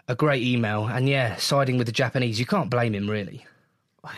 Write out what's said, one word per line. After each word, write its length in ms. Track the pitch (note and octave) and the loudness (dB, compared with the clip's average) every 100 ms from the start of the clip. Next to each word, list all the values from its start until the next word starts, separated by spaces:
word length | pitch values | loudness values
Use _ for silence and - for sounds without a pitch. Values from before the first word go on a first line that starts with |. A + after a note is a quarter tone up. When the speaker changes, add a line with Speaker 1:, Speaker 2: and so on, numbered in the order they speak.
| - | -8
Speaker 1:
a 60 | |
great 280 | B2+ D3+ C#3 | 0 2 2
email. 440 | B2 B2 A2 G#2+ G#2+ | 2 2 2 0 -2
And 220 | A#2+ C3 | 0 2
yeah, 280 | C#3 A#2+ - | 2 0 -2
siding 420 | - C#3+ C3+ B2+ | 0 2 2 0
with 80 | A#2+ | 0
the 60 | |
Japanese. 460 | A2 B2 C#3 B2 A2 | 0 0 0 0 0
You 80 | B2 | 0
can't 220 | G#3 D3+ | 0 0
blame 240 | B2 A#2+ | 0 0
him, 140 | G#2 G2+ | 0 -2
really. 340 | G#2+ G2 B2 - _ _ _ _ _ | -4 -6 -12 -20 _ _ _ _ _
Speaker 2:
Well, 80 | - | -18